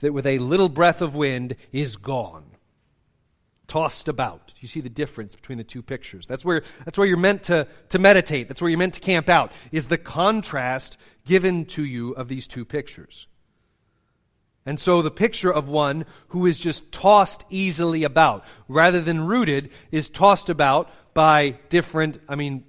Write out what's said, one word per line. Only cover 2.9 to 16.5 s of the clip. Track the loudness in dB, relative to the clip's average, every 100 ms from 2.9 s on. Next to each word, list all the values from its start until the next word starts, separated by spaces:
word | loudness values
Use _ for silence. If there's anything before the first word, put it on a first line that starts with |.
| _ _ _ _ _ _ _ _
tossed | -4 -4 -6 -8
about. | -6 -6 -8 _ _
You | -16
see | -14
the | -12
difference | -8 -8 -8 -16 -18
between | -16 -14
the |
two | -12 -16
pictures. | -12 -14 -14 -20 -12
That's | -8
where, | -2 -2 -4 -18
that's | -10 0
where | 2
you're | 4
meant | 2 0
to, | 0 0 0 -10 -4
to | 4
meditate. | 6 6 4 -6 -6
That's | -4
where | -2
you're | 0
meant | -2
to | -4
camp | -2 -2 4
out, | 4 2 -8 -8
is | -8 -4
the | -4
contrast | -4 -2 0 0 -4 -6 -6 -6 -10 -20 _ _
given | 0 0 2 -2 -6
to | -8
you | -6 -6 -8
of | -10 -10
these | -10 -12
two | -14
pictures. | -10 -10 -10 -18 -20 -20 -20 _ _ _ _ _ _ _ _ _ _ _ _ _
And | -10 -6
so | 2 2
the | 0
picture | 0 -2 0 0
of | 0 -2
one | 0 0 -2 -8 -16 _
who | 0
is | 0